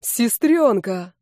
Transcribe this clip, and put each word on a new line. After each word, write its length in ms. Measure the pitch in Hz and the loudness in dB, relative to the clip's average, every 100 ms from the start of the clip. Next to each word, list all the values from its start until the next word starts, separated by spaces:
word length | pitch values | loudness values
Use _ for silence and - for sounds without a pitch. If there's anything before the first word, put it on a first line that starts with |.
Сестрёнка!. 1120 | - - 233 - 311 330 302 208 185 185 180 _ | -8 -2 -2 0 2 4 4 2 -4 -8 -10 _